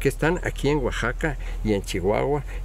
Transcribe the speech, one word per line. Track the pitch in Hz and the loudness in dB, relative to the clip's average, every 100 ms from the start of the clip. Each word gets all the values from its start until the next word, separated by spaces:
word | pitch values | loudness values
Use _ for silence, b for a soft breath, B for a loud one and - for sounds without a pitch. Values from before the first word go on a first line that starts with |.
que | 139 | -2
están | - 151 175 | 2 2 2
aquí | - - 139 | -2 0 0
en | 151 | 2
Oaxaca | 113 - 117 - 160 127 B B | 0 0 -2 0 -2 -2 B B
y | 107 | 0
en | 101 | 0
Chihuahua | - 95 90 113 131 143 - B | 0 0 2 2 2 0 -2 B